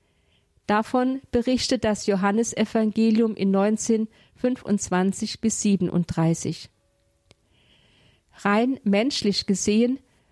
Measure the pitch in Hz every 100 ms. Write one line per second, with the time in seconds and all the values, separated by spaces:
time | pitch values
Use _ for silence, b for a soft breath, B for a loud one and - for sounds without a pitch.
0 | _ _ _ _ _ _ - 208 220 254
1 | 254 269 - 240 240 254 - 254 220 202
2 | - 196 202 208 233 - 214 226 220 214
3 | 226 220 226 214 196 190 202 220 - 220
4 | 220 b b _ 254 254 - 202 - 180
5 | 190 - 214 - 220 - 208 190 180 -
6 | 170 - 160 165 - 165 - _ _ _
7 | _ _ _ _ b b b b b b
8 | b b b - 202 208 254 269 208 196
9 | 254 - 208 190 - 190 - 214 240 269
10 | _ _ _